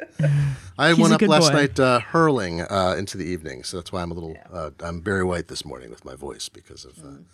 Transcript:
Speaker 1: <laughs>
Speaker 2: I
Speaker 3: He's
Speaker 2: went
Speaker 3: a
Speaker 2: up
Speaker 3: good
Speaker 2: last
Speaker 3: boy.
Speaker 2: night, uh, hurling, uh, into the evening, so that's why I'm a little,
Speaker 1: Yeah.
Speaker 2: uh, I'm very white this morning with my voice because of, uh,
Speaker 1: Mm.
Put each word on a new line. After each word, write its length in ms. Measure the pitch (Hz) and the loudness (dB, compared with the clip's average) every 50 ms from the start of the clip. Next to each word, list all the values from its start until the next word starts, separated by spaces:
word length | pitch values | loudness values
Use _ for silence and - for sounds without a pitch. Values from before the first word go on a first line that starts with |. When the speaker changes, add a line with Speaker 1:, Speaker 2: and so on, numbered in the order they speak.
| - - _ | -18 -18 _
Speaker 1:
<laughs> 600 | - 151 147 143 143 143 143 135 - - - - - | -2 0 2 2 2 0 0 -4 -6 -12 -16 -4 0
Speaker 2:
I 100 | 143 160 | 2 4
Speaker 3:
He's 80 | 170 - | 6 6
Speaker 2:
went 140 | - 202 - | 6 6 6
Speaker 3:
a 20 | |
Speaker 2:
up 60 | - | 6
Speaker 3:
good 80 | 214 180 | 6 4
Speaker 2:
last 220 | 156 151 165 147 | 6 6 6 6
Speaker 3:
boy. 80 | 143 147 | 4 4
Speaker 2:
night, 220 | 143 135 - 139 | 2 2 2 2
uh, 180 | 131 127 123 120 | 4 4 4 2
hurling, 600 | - - - 165 165 156 139 117 95 87 85 85 | 0 0 2 2 4 4 2 2 0 -2 -4 -4
uh, 340 | 85 - 101 98 92 92 85 78 | -4 -2 0 0 2 2 0 -2
into 180 | 92 - - | -4 -6 -8
the 80 | 95 82 | -8 -6
evening, 400 | 85 90 82 80 73 65 64 - | -6 -6 -6 -8 -10 -14 -12 -12
so 140 | - 98 90 | -10 -10 -10
that's 120 | 82 - | -10 -8
why 120 | 98 92 87 | -8 -8 -8
I'm 80 | 85 | -6
a 40 | 82 | -8
little, 200 | 87 82 80 80 - - - 90 | -10 -10 -12 -14 -16 -18 -16 -12
Speaker 1:
Yeah. 40 | 87 | -10
Speaker 2:
uh, 120 | 78 73 69 _ | -10 -10 -12 _
I'm 200 | 85 85 87 85 80 | -10 -10 -10 -6 -4
very 220 | 104 98 95 92 | -2 0 0 0
white 240 | 92 87 87 85 - | 0 -2 -2 -6 -8
this 160 | 131 - - | -10 -12 -12
morning 260 | 73 65 62 64 57 | -12 -14 -14 -16 -18
with 140 | 58 - - | -20 -18 -18
my 100 | 69 65 | -18 -16
voice 340 | 67 69 69 55 - - - | -12 -12 -14 -12 -12 -14 -14
because 360 | _ - _ _ 64 65 65 | _ -20 _ _ -20 -20 -20
of, 140 | 64 - - | -20 -20 -20
uh, 100 | 78 69 | -20 -20
Speaker 1:
Mm. 160 | 69 - - _ | -20 -20 -20 _